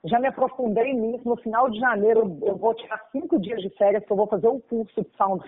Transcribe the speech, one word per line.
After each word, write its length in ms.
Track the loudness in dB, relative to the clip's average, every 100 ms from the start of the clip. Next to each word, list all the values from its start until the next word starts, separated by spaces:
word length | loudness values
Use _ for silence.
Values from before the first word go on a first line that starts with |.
| 0
Já 120 | 0
me 80 | 0
aprofundei 640 | 0 -2 -2 -2 0 0
nisso. 360 | 0 -2 -4 -4
No 80 | -4
final 320 | -2 0 2
de 80 | 2
janeiro, 440 | 0 2 4 4 2 0
eu, 60 | -4
eu 100 | 0
vou 160 | -2
tirar 260 | -2 -8 -12 -8
cinco 260 | -8 0 0
dias 220 | 0 -6
de 80 | -8 2
férias, 260 | 2 2
que 80 | 0
eu 60 | 0
vou 100 | 0
fazer 200 | 2 2
o 140 | 0
curso 380 | -4 -6 -4 -6
de 120 | -8 _
Sound 300 | 0 0